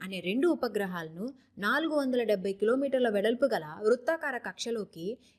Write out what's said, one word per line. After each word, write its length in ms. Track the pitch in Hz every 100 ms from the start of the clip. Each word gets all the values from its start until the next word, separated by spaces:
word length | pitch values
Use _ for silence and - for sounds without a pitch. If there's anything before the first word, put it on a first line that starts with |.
అనే 160 | 190 190
రెండు 280 | 175 226 339
ఉపగ్రహాలను 840 | 302 247 208 196 180 160 160 233 285 _ -
నాలుగు 380 | 202 269 320 302
వందల 280 | 269 247
డెబ్బై 300 | 220 202 190
కిలోమీటర్ల 560 | 196 214 262 277 262 240
వెడల్పు 360 | 202 214 254 269
గల 320 | 208 151 170
వృత్తాకార 560 | 214 247 247 330 302 240
కక్షలోకి 800 | 208 180 240 233 196 165 175 254 _